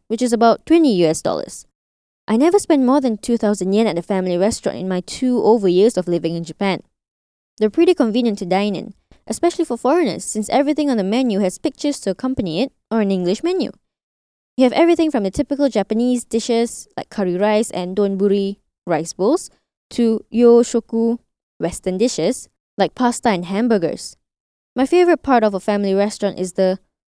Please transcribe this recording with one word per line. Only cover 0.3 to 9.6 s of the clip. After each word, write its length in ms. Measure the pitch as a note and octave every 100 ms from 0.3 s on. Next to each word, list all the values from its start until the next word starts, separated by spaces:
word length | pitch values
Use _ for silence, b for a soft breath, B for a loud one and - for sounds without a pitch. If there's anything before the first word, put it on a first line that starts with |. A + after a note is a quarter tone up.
about 320 | A3+ A#3 -
twenty 300 | - E4 D4+
U 120 | F#3 D#3+
S 140 | D#3+
dollars. 460 | - E2 - - - _ _ _ _ _ -
I 120 | A3+
never 200 | D#4+ G4+
spent 260 | - D4
more 180 | B3 C#4+
than 160 | C4 G#3+
two 180 | - A#3
thousand 380 | G#3 G#3 F#3
yen 120 | G3+ A3+
at 120 | E3+
a 40 |
family 360 | - G3 F#3 F3
restaurant 400 | G3+ A3+ - A2+
in 100 | F#3+
my 120 | F#3
two 420 | - - B3+ B3
over 260 | G3+ A3+ G3
years 300 | F3+ G#3+ F#3
of 100 | F3+
living 260 | F3 E3
in 100 | E3+
Japan. 380 | E3 - G3 F3+ _ _ _ _ _ _ _ -
They're 100 | G#3+
pretty 240 | D#4 E4+
convenient 460 | F4 A#3 A3 A#3 G3+
to 80 | F3
dine 280 | F#3 G#3
in, 200 | F3 - - _ b -
especially 400 | A3+ F4 F4